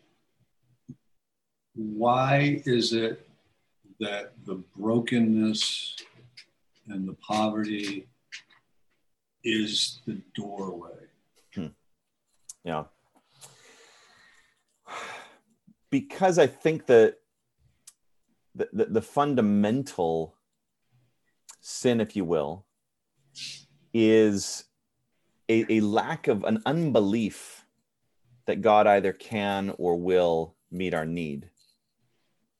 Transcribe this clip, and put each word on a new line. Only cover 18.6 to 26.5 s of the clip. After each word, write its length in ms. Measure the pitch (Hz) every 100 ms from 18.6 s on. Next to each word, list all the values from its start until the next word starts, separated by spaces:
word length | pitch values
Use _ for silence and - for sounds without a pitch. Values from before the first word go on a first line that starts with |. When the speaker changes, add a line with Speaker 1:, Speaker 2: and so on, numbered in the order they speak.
| -
Speaker 2:
the, 120 | 101 110
the 160 | 107
fundamental 1300 | - - 147 127 107 104 104 127 135 - 82 82 80 _ _ _ _ _ _ _ _ _ _ _ - -
sin, 400 | - - 127 117
if 140 | 107 104
you 100 | 85
will, 400 | 82 71 92 - _ _ _ _ _ _ - - - - _ _
is 720 | 113 110 110 107 98 - - - _ _ _ _ _ _ _ -
a, 160 | 113 110 110
a 20 |
lack 460 | 104 107 113 160 -
of 160 | 107
an 180 | -